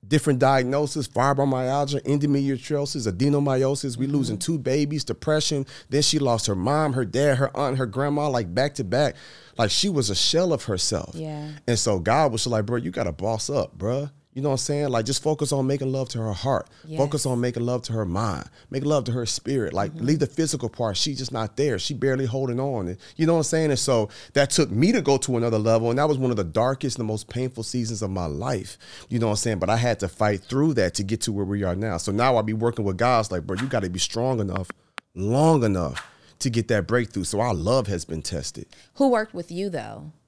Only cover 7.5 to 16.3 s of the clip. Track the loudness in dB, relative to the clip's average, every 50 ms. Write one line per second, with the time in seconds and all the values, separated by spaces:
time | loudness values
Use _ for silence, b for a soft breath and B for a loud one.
7.5 | 0 -2 -2 0 0 -2 -2 -4 -2 -2 -2 0 0 0 0 0 0 -2 -2 -2
8.5 | 0 0 0 0 -2 -4 -4 -2 2 2 2 2 0 B B B B B B B
9.5 | B B 0 2 2 2 2 2 2 0 0 0 0 0 2 2 2 2 2 2
10.5 | 0 -2 -2 -4 -2 -2 0 0 -2 -2 -4 -6 -10 -10 -10 -10 -10 -10 -10 -12
11.5 | -14 -10 _ 0 0 2 2 2 0 0 2 2 4 4 4 2 2 0 -2 0
12.5 | 0 0 0 0 -2 -2 -2 -4 -4 -4 -4 -4 -4 -4 -2 -2 -2 -2 -2 -2
13.5 | 0 -2 -2 -2 -4 -6 -4 -2 -2 -2 -4 -6 -10 _ _ _ _ -4 -2 0
14.5 | 0 0 0 -2 -2 0 0 0 2 0 0 0 -2 -2 0 0 0 0 0 0
15.5 | 0 0 2 0 0 0 0 -2 -2 -2 -4 -4 -4 -4 -4 -2